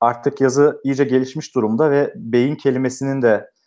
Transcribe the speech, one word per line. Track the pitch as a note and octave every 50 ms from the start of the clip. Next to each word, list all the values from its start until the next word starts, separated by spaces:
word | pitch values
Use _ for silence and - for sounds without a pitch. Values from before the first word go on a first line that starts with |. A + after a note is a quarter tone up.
artık | A#2 A#2 A#2+ - - C#3+ C3+ -
yazı | C3+ C3 A#2+ C#3 C#3+ D3+ D3+ - -
iyice | C3+ C#3 C3 C#3+
gelişmiş | B2 B2+ B2+ C3 C3 - D#3 D3+ - -
durumda | C3 G#2+ G#2+ A2 A#2 D#3 D#3
ve | C#3 C#3+ C#3+ - -
beyin | - - A#2 A2 A#2+ A#2+ C#3+ D3+
kelimesinin | C#3+ - C#3 B2+ B2+ C3 B2+ B2+ - C3+ C#3 C#3 C3+ B2
de, | A#2 G#2+ G2+ - - _ _ _